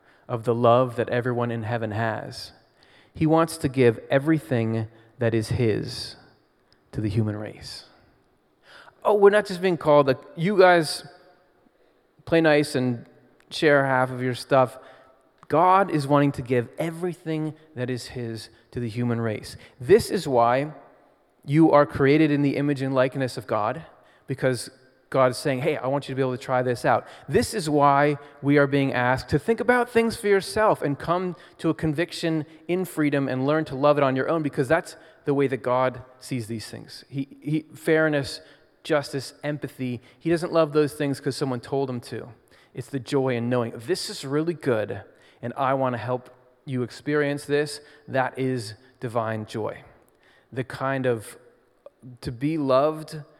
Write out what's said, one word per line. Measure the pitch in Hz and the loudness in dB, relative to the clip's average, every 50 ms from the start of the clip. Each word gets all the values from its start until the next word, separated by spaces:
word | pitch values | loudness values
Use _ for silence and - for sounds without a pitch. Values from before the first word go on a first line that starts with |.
| _ _ _ _ _ - | _ _ _ _ _ -8
of | 123 117 110 | -8 -4 -2
the | 123 117 | -2 0
love | 117 120 117 117 120 131 127 113 117 | 4 6 6 6 6 4 2 -2 -4
that | 113 - | -4 -2
everyone | - 123 117 127 123 120 120 120 | -2 -2 -2 -2 -2 -2 -2 -4
in | 117 117 110 | -4 -6 -6
heaven | 107 120 117 113 107 | -4 -6 -4 -4 -4
has, | 104 107 113 113 107 110 98 - 120 - - - - _ _ _ _ _ _ _ _ _ _ _ _ | -4 -4 -4 -4 -4 -6 -8 -12 -14 -14 -16 -18 -20 _ _ _ _ _ _ _ _ _ _ _ _
he | - 160 | -2 0
wants | 156 156 160 165 160 - - | 2 4 4 2 0 -2 -6
to | - 143 | -6 -4
give | 123 135 127 120 113 - - - | 2 4 4 4 4 2 -4 0
everything | - 139 135 156 160 151 - - 135 117 113 110 113 113 110 110 - - - _ _ _ | 0 0 2 2 0 0 0 -2 -2 -2 0 0 -2 -4 -4 -6 -10 -20 -20 _ _ _
that | 117 113 110 | -2 0 0
is | 113 107 - | 0 -2 -2
his | - 107 127 113 101 - - - - - - - - - - - _ _ _ _ _ _ _ _ _ _ _ _ | -2 0 2 2 0 0 -4 -8 -10 -12 -12 -14 -16 -20 -20 -20 _ _ _ _ _ _ _ _ _ _ _ _
to | - - | -8 -4
the | 107 107 | -4 -2
human | 92 117 110 107 104 104 | 0 0 -2 -2 -4 -6
race." | 107 104 101 - - - - - - - _ _ _ _ _ _ _ _ _ _ _ _ _ _ _ _ - - - - _ _ _ | -10 -12 -14 -16 -18 -16 -16 -18 -18 -20 _ _ _ _ _ _ _ _ _ _ _ _ _ _ _ _ -20 -20 -20 -20 _ _ _
Oh, | - 208 | 0 2
we're | 208 196 202 | 6 6 8
not | 196 208 202 | 8 6 2
just | - 190 175 | 0 -6 -2
being | 180 190 175 156 | 0 0 0 0
called, | - 156 147 147 143 135 | 2 6 6 6 6 6
like, | 131 123 - - - | 2 -2 -2 -14 -8
"You | - 160 190 214 180 | -4 -2 0 6 6
guys | 185 180 180 175 160 143 - - - - - - _ _ _ _ _ _ _ _ _ _ _ _ _ _ _ _ _ _ _ _ _ | 8 8 8 6 4 0 -4 -10 -12 -16 -20 -20 _ _ _ _ _ _ _ _ _ _ _ _ _ _ _ _ _ _ _ _ _
play | - 170 165 | 0 2 4
nice | 165 160 151 147 151 147 - | 6 6 6 4 4 2 0
and | 131 127 127 120 117 - - _ _ _ _ _ _ _ _ | -2 0 0 -2 -4 -8 -16 _ _ _ _ _ _ _ _
share | - - - 156 143 143 139 | -6 0 4 4 6 4 4
half | 135 131 127 127 127 | 4 2 2 2 0
of | 127 123 | -2 -4
your | 127 127 123 | -4 -4 -4
stuff." | - - - 147 135 131 120 - - - - - - _ _ _ _ _ _ _ _ _ _ | -4 -2 2 4 4 4 4 0 -10 -20 -20 -20 -20 _ _ _ _ _ _ _ _ _ _
God | - 147 175 185 185 190 202 180 | 2 4 4 6 6 4 4 2
is | - 151 139 135 | 0 -4 0 2
wanting | 147 143 143 143 139 | 2 4 4 2 0
to | - | -4
give | 135 117 131 123 117 - - - | -4 0 0 0 0 -2 -8 -8
everything | 156 165 165 165 175 180 165 - - 160 160 156 156 156 147 - - _ _ | -8 -8 -6 -6 -6 -8 -8 -8 -8 -6 -6 -4 -4 -6 -8 -10 -20 _ _
that | 123 123 123 | -8 -6 -6
is | 127 120 - - | -6 -8 -8 -10
his | - 127 120 113 113 110 104 - _ _ _ _ | -10 -10 -8 -8 -10 -10 -12 -16 _ _ _ _
to | - 127 | -10 -8
the | 120 117 | -8 -6
human | 104 120 120 120 120 117 | -4 -4 -2 -2 -2 -2
race. | 117 113 107 - - - - - - - _ _ | -2 -4 -4 -6 -8 -14 -18 -18 -20 -20 _ _
This | 123 123 185 233 233 - | 2 4 4 6 6 2
is | - 208 156 151 | -4 -4 -2 0
why | 131 120 117 117 123 135 143 156 156 - - - _ _ _ _ _ _ _ _ _ _ _ | 2 4 4 6 4 2 0 -2 -6 -14 -20 -20 _ _ _ _ _ _ _ _ _ _ _
you | - 143 156 165 156 | 0 4 6 6 8
are | - 147 147 | 8 6 4
created | 143 - - 143 135 143 156 160 151 | 4 2 0 2 4 4 4 4 2
in | 147 143 | 2 2
the | 143 139 131 | 0 0 0
image | 120 143 143 147 127 | -2 -2 -2 -2 -4
and | 135 135 135 | -4 -2 0
likeness | 131 127 135 - 143 131 123 - - | 0 0 0 0 -4 -6 -6 -6 -10
of | 117 | -6
God, | - 117 107 104 110 131 160 160 - - _ _ _ _ _ _ | -4 -2 -2 -2 -2 -4 -6 -10 -18 -20 _ _ _ _ _ _
because | _ 135 - - 131 127 117 - - - _ _ _ _ _ _ _ | _ -8 -2 -2 -2 -2 -2 -6 -12 -16 _ _ _ _ _ _ _
God | - 135 131 127 | 2 2 4 4
is | 120 - | 2 0
saying, | - 151 135 127 | -4 -4 -4 -2
"Hey, | 131 170 151 117 | -2 -2 -2 -2
I | 117 131 | -4 -4
want | 139 143 131 - | -4 -4 -4 -6
you | 135 | -4
to | |
be | 127 135 | -2 -2
able | 127 127 | -2 -2
to | 123 | -6
try | - - 131 127 127 | -6 -2 -2 0 0
this | 127 123 117 - | 0 -2 0 2
out." | 147 123 107 - - - - - - | 2 2 2 0 -4 -18 -20 -12 -2
This | 135 202 247 - - | 0 0 0 0 -4
is | 226 165 156 | -4 -2 0
why | 147 147 143 143 139 139 147 147 147 139 - - - - | 2 4 4 4 4 4 4 2 0 -2 -8 -18 -18 -6
we | - 139 143 147 | 0 2 4 4
are | 143 | 4
being | 139 135 143 139 135 123 | 4 2 0 0 0 0
asked | 123 123 123 127 127 - - | 0 0 0 0 0 -2 -2
to | - 151 | -2 -2
think | - - 226 226 | 0 0 -2 -2
about | 233 - 247 247 240 240 | 2 2 2 2 2 0
things | - 226 233 226 208 | 0 0 0 0 -2
for | - - 208 | -4 0 2
yourself | 202 196 180 - - 220 214 214 165 - | 2 2 0 -2 -2 0 2 2 2 2
and | - 147 143 - | 0 -4 -4 -4
come | - - 170 180 185 180 170 - - - _ _ | -2 -2 -2 -2 -2 -4 -8 -10 -16 -20 _ _
to | - 165 | -2 -2
a | 156 | -2
conviction | - - 160 151 139 175 165 - - - 165 160 160 147 - - - - - | 0 -2 -4 -2 -2 -4 -6 -6 -6 -4 -2 -2 -2 -4 -6 -14 -20 -6 -4
in | 175 180 185 | -4 -4 -4
freedom | 170 - - 156 147 139 143 139 131 | -6 -2 -2 0 0 2 0 -2 -2
and | 127 127 131 | -2 -2 0
learn | 139 151 160 160 | 0 0 0 0
to | - 143 | -4 -4
love | 131 139 147 147 147 | 2 4 4 4 4
it | 143 | 4
on | 131 131 | 2 2
your | 131 - - | 0 0 0
own, | 160 165 | 0 -2
because | 156 143 135 - 139 120 | -2 -2 -2 -2 0 2
that's | 156 170 180 - - - - - _ _ _ | 2 0 0 -4 -16 -20 -20 -20 _ _ _
the | - 143 | -2 0
way | 139 143 131 | 0 2 0
that | 135 120 | 0 -2
God | - 127 123 127 131 131 127 123 117 - - _ | -2 0 0 2 2 0 -2 -4 -14 -18 -20 _
sees | - - 139 123 113 104 | -12 -8 -8 -8 -6 -8
these | 117 110 104 - | -10 -10 -10 -12
things. | - 113 110 - - - - _ | -16 -16 -16 -18 -20 -20 -20 _
He, | - 135 139 - - - | -10 -8 -8 -10 -12 -14
he, | - - 151 156 - - - | -8 -4 -4 -4 -4 -6 -18
fairness, | - - - 160 156 156 156 151 143 135 - - - - - - _ _ _ _ _ | -6 0 2 4 4 4 2 2 0 -2 -4 -8 -14 -16 -20 -20 _ _ _ _ _
justice, | _ - 165 147 139 - - 139 123 - - _ - | _ 0 0 0 0 -2 -8 -8 -8 -10 -16 _ -8
empathy, | 147 151 147 - 139 - - 131 127 123 117 - _ _ _ | -8 -6 -6 -8 -12 -10 -8 -8 -6 -6 -8 -10 _ _ _
he | _ 165 | _ -2
doesn't | 170 165 170 170 | -2 0 -2 0
love | 151 165 160 151 143 | 2 2 2 2 2
those | 151 151 143 - | 2 2 2 0
things | - 151 143 139 - | -4 -2 -2 -2 -4
'cause | - 143 127 | -4 -6 -4
someone | - 151 135 127 120 | -4 -4 -4 -4 -6
told | - - - 135 139 131 | -6 -6 -4 -4 -4 -4
him | 127 120 | -6 -10
to. | 120 - 127 113 - 123 113 _ _ _ _ _ _ _ _ | -10 -10 -12 -12 -12 -14 -20 _ _ _ _ _ _ _ _
It's | - 127 - | -14 -14 -8
the | - 143 | -8 -10
joy | 123 - - 139 131 131 127 | -6 -2 -2 0 0 0 -2
in | 117 117 120 | -2 -2 0
knowing, | 127 123 120 113 - | 0 0 -2 -2 -6
"This | 120 113 120 180 185 - - | -12 -6 -4 -4 -4 -4 -10
is | 208 - - | -10 -10 -8
really | 139 135 147 156 165 175 | -4 -2 -2 -2 -2 -4
good, | - - 143 120 110 107 104 110 104 - - _ _ _ _ _ _ | -4 -2 -2 0 0 -2 -4 -8 -12 -12 -16 _ _ _ _ _ _
and | - 120 117 | -10 -10 -6
I | - 135 131 135 | -2 -2 0 0
wanna | 135 135 127 123 117 | 0 0 -2 -4 -4
help | 104 120 127 127 - - - _ _ _ _ _ _ | -6 -6 -6 -6 -8 -12 -20 _ _ _ _ _ _
you | - 131 127 123 | -8 -6 -4 -6
experience | 113 - - - 143 147 151 147 143 143 143 - | -6 -8 -12 -6 -2 -2 0 0 0 -2 -6 -4
this." | - 143 147 147 147 147 - - - - - _ - | -2 0 0 0 -2 -6 -14 -16 -20 -20 -20 _ -4
That | 120 131 127 127 - - | -2 -2 -2 -2 -2 -4
is | 131 131 127 127 113 110 107 - _ _ _ _ | -4 -2 -2 -4 -6 -10 -14 -18 _ _ _ _
divine | - 123 107 120 113 113 110 110 107 | -12 -6 -4 -4 -4 -2 -4 -6 -8
joy. | - - 113 104 - 101 - - - _ _ _ _ _ _ _ _ _ _ _ _ | -8 -8 -8 -6 -6 -8 -10 -18 -20 _ _ _ _ _ _ _ _ _ _ _ _
The | - 123 127 | -8 -8 -8
kind | - - - 139 135 135 135 127 | -8 -8 -6 -4 -2 -2 0 0
of, | 127 120 110 104 - - - _ _ _ _ _ _ _ _ _ - _ _ - 131 127 120 | -2 -2 -2 -4 -12 -20 -20 _ _ _ _ _ _ _ _ _ -20 _ _ -20 -20 -20 -12
to | - 147 | -12 -10
be | 127 117 139 147 160 160 | -8 -4 -4 -4 -2 -2
loved, | 143 135 127 131 139 156 156 156 156 - - 156 147 - _ | 0 2 4 4 4 2 -2 -4 -10 -12 -14 -16 -16 -18 _